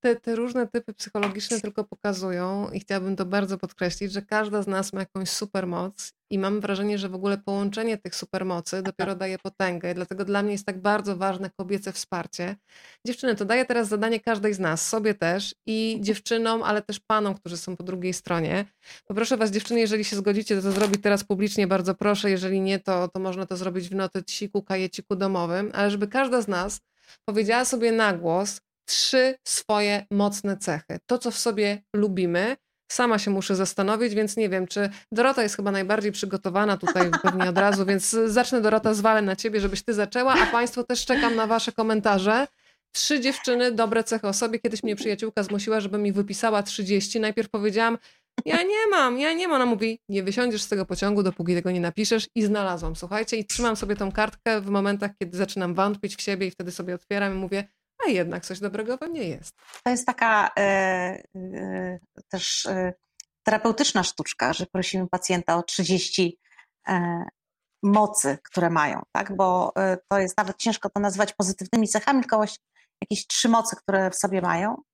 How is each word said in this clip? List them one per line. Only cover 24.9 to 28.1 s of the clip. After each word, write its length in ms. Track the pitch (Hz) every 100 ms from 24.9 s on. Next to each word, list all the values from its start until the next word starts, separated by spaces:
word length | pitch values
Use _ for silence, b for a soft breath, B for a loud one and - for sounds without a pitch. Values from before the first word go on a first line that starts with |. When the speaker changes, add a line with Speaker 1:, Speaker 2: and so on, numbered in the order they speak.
| - - 196
Speaker 1:
domowym, 560 | 196 190 170 175 208
ale 180 | - 202
żeby 160 | 202 202
każda 340 | 254 269 247
z 60 | 208
nas 320 | 185 190 - b b b b -
powiedziała 400 | 208 214 233 254
sobie 260 | 247 233
na 220 | 226 214